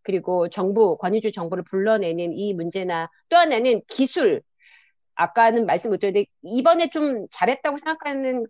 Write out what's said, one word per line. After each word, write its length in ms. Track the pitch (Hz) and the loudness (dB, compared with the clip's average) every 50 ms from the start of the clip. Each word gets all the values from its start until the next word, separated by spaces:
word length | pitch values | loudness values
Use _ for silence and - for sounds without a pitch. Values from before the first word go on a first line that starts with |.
그리고 460 | - - 190 175 165 185 180 180 170 175 | -6 -4 -4 -2 0 0 0 0 0 0
정부, 480 | - 208 185 190 202 226 220 185 156 - | -2 -2 -2 0 4 4 4 4 2 0
권위주의 340 | - 180 208 220 220 214 | -2 -2 0 0 -2 -2
정부를 320 | - 190 170 165 185 180 175 | -4 -6 -8 -6 -6 -8 -6
불러내는 680 | - - 190 196 214 220 214 196 165 165 170 175 175 | -4 -4 -2 0 2 2 2 0 -2 -4 -4 -4 -6
이 220 | - - 202 208 196 | -6 -4 -4 -4 -4
문제나 560 | 170 165 175 - 190 185 180 170 165 165 - _ _ _ - | -4 -6 -6 -6 -6 -4 -4 -4 -4 -6 -8 _ _ _ 2
또 80 | 330 | 4
하나는 460 | 349 339 320 262 226 240 254 233 196 - - | 4 4 4 2 2 2 2 2 0 -2 -4
기술, 540 | - - 269 254 - 359 277 196 147 - - _ _ _ _ _ - _ _ _ _ _ _ _ _ | -2 -2 -2 0 0 2 2 2 2 0 -4 _ _ _ _ _ -20 _ _ _ _ _ _ _ _
아까는 500 | - 170 175 - 233 226 226 226 240 226 | -2 -2 0 4 4 4 4 4 2 2
말씀 240 | - 160 175 - 233 | 0 0 -2 0 -2
못 80 | 196 180 | -2 0
드렸는데 260 | - 202 185 202 202 - _ _ | 0 0 0 0 0 -2 _ _
이번에 480 | - - 226 254 - 330 339 339 339 - | -10 -6 -2 2 4 4 4 4 2 -2
좀 360 | - 311 302 285 262 214 185 - | -2 -2 -2 -2 -2 -4 -8 -10
잘했다고 480 | - - 180 220 269 277 - 294 285 285 | -6 -2 -2 -2 0 -2 -4 -6 -6 -4
생각하는 680 | - 311 320 311 - 285 277 269 269 254 254 247 226 | -6 -6 -6 -6 -6 -6 -6 -4 -4 -4 -4 -4 -6